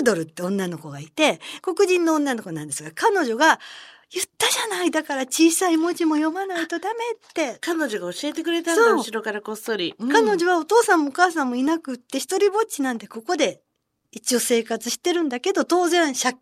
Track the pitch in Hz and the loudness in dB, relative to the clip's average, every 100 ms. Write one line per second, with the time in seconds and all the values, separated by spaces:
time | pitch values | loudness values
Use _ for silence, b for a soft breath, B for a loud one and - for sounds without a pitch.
0 | 247 180 160 - 180 196 185 160 160 143 | 8 2 -2 -6 -2 -2 -2 -6 -10 -12
1 | 160 - 294 170 B B - 339 381 359 | -8 0 2 2 B B -4 0 2 4
2 | 330 311 285 233 202 160 151 - 156 - | 2 2 0 -2 -6 -8 -8 -10 -10 -2
3 | 453 392 254 226 311 262 B B B B | 2 2 0 4 4 4 B B B B
4 | B 359 - - - - 453 370 349 311 | B -8 -8 -2 -2 0 -4 -2 0 -2
5 | 311 269 262 - 330 320 370 330 330 339 | -4 -4 -4 4 4 4 2 2 0 0
6 | 330 302 320 349 392 349 320 339 381 466 | 0 2 0 -2 -4 -4 -4 -6 -6 -6
7 | 466 440 _ - 277 208 - 330 285 208 | -6 -8 _ -4 -4 -4 -4 -2 -2 -4
8 | 175 175 294 294 320 339 330 330 466 339 | -6 -6 -6 -4 -2 -2 0 4 4 4
9 | 226 220 220 208 208 214 - 214 165 - | -2 -6 -6 -6 -8 -10 -4 -4 -4 -4
10 | 233 440 440 381 349 349 311 440 466 349 | 0 2 4 2 2 0 2 4 4 4
11 | 285 302 359 330 262 240 277 330 - 247 | 2 2 2 2 -2 0 0 0 -4 -12
12 | - 269 - 381 403 403 440 - 269 226 | -6 -6 -2 2 2 2 -2 -2 -4 -4
13 | 208 226 226 349 233 - _ _ _ _ | -8 -10 -4 0 0 -2 _ _ _ _
14 | _ - - 240 - 233 226 226 240 - | _ -12 -2 -2 2 0 0 -6 -6 -6
15 | 349 349 311 240 359 381 254 349 349 349 | -2 0 0 -2 -2 -2 2 2 4 2
16 | 311 254 254 254 | 2 0 -2 -2